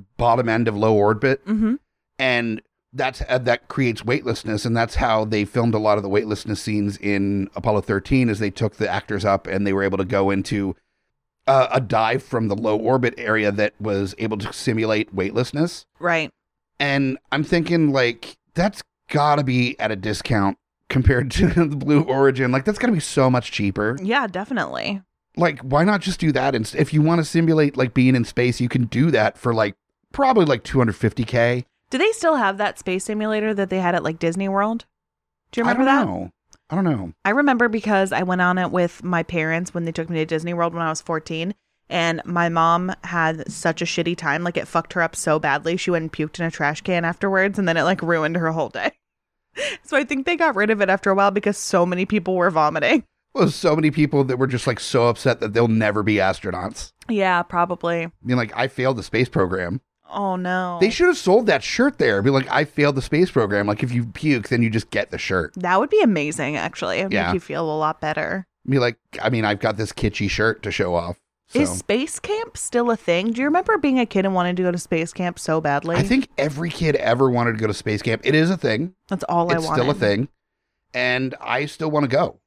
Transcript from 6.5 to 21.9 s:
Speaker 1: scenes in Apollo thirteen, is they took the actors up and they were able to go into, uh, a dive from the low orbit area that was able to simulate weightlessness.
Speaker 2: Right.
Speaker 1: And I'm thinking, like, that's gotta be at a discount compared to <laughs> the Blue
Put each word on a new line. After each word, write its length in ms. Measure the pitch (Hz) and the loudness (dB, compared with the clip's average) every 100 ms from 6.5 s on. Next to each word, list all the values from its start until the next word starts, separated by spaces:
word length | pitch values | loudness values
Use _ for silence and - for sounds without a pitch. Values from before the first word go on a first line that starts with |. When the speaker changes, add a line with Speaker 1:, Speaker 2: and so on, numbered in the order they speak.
| 101 | -6
Speaker 1:
scenes 360 | - 107 101 101 | -2 -2 -2 -2
in 500 | 101 101 98 101 98 - | -2 0 0 -2 -4 -4
Apollo 240 | 120 104 | -2 0
thirteen, 460 | - 98 - 135 120 | 0 -4 2 2 2
is 100 | 101 | 0
they 120 | 104 | -4
took 260 | - 110 - | -2 -4 -2
the 120 | 101 | -4
actors 360 | 95 - 101 | -4 -4 -2
up 220 | 101 98 - | 0 0 0
and 180 | 95 101 | -2 0
they 60 | |
were 100 | 98 | 0
able 160 | 98 95 | 0 0
to 60 | |
go 260 | 92 98 98 | 0 0 2
into, 460 | 98 101 104 98 - _ _ _ _ _ _ - | 0 -2 -2 -2 -6 _ _ _ _ _ _ 2
uh, 180 | 135 127 | 4 4
a 80 | 131 | 0
dive 420 | 107 113 113 131 | 0 0 2 0
from 240 | - 123 110 | -2 -2 0
the 80 | 98 | 0
low 200 | 113 107 | 0 0
orbit 380 | 113 131 120 117 | 2 2 0 -2
area 340 | 110 110 104 | -2 0 0
that 240 | 101 104 - | 0 -2 -2
was 340 | 104 98 98 - | -4 -2 -2 -4
able 180 | 110 107 | -4 -4
to 140 | 107 | -6
simulate 600 | - - 113 113 107 110 | -6 -2 0 0 0 -2
weightlessness. 720 | 95 101 110 123 147 170 - - - | -2 -2 -2 -2 -2 -2 -4 -20 -6
Speaker 2:
Right. 320 | 175 165 156 _ _ _ _ - | -2 0 -2 _ _ _ _ -6
Speaker 1:
And 400 | 143 139 135 135 - | -2 0 0 -4 -4
I'm 120 | 139 | -4
thinking, 460 | 147 170 165 170 151 | 0 0 2 2 2
like, 440 | 135 120 113 - - _ | 4 0 -2 -12 -20 _
that's 280 | - 196 - - _ - | -2 -2 -2 -20 _ -4
gotta 340 | 151 147 147 | 0 2 2
be 340 | 135 123 123 - | 2 2 0 -2
at 120 | 110 | -4
a 60 | 104 | -4
discount 600 | 107 101 - 110 98 - _ _ - | -4 -6 -2 0 0 -2 _ _ -4
compared 420 | 131 127 123 135 | 2 4 2 0
to 140 | 170 190 | 2 2
<laughs> 220 | 170 160 | 4 2
the 80 | 143 | 0
Blue 260 | 135 | 2